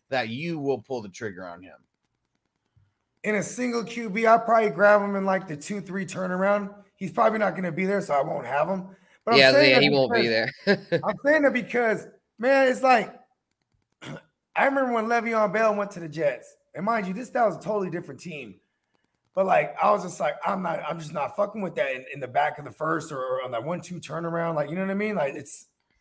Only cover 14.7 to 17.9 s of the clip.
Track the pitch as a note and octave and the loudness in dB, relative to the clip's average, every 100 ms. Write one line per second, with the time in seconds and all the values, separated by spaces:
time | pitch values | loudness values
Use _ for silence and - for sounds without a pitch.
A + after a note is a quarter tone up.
14.7 | C4+ C4 A#3 A3 A#3+ A3+ A3+ G#3 G#3+ A3 | 2 0 0 0 0 0 0 0 2 0
15.7 | G#3 G3+ F3 E3 D3+ D3 B2 - - _ | 0 -4 -8 -10 -2 -2 -2 -10 -20 _
16.7 | - G3+ A3+ F#3 F#3+ B3 B3+ A3+ E3 - | -6 -2 -2 -4 -8 -6 0 0 0 -4
17.7 | G#3+ F#3 | -4 -4